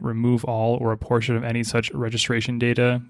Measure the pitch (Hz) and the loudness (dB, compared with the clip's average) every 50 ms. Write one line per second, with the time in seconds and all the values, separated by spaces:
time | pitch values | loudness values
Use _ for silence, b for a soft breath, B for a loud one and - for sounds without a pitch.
0 | - 120 113 113 117 120 123 117 117 123 117 110 110 117 120 123 120 113 110 110 | -4 -4 -2 0 2 2 2 2 2 -2 -2 0 2 2 2 2 0 0 -2 -2
1 | - - 123 117 113 127 120 113 - 117 117 120 117 110 - 117 113 - - 139 | -2 0 0 0 2 0 -2 -2 -2 -2 -2 -2 -2 -2 -2 -2 -2 -2 -4 -4
2 | 120 113 117 110 - - 123 113 113 - 123 117 120 120 120 123 123 123 123 123 | -4 -2 -2 -2 0 0 0 0 -2 -2 -2 0 0 2 2 4 2 2 2 0
3 | 120 - | -4 -6